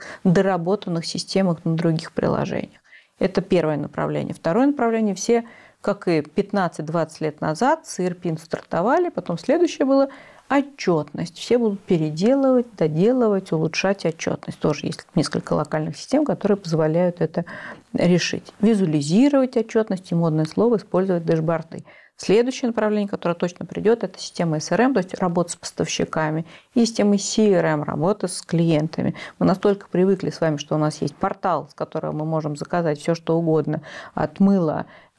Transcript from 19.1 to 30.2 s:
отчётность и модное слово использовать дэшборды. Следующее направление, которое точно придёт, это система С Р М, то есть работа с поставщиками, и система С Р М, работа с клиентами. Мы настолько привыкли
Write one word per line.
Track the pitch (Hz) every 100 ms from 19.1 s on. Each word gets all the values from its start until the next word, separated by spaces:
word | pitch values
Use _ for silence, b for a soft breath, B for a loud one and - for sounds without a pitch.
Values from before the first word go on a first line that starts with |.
| 196 285 277 254 247
отчётность | 220 226 220 185 -
и | 170
модное | 165 156 156
слово | - 226 220
использовать | - 180 190 175 165
дэшборды. | 165 160 165 - - - B B -
Следующее | - 208 247 254 240
направление, | 226 214 208 202
которое | 175 175
точно | 170 180 - 175
придёт, | 170 196 233
это | 185 -
система | - - 165 156
С | -
Р | 180
М, | 254
то | 240
есть | 180
работа | - 185 175 170
с | -
поставщиками, | - - 160 - - 160 156 156 165 B B
и | 240 226
система | - 208 202
С | - -
Р | 214 180
М, | 160 151
работа | 147 147 170 214 180
с | -
клиентами. | - 165 165 151 156 - - - B B
Мы | -
настолько | 190 208 202 -
привыкли | 175 190 190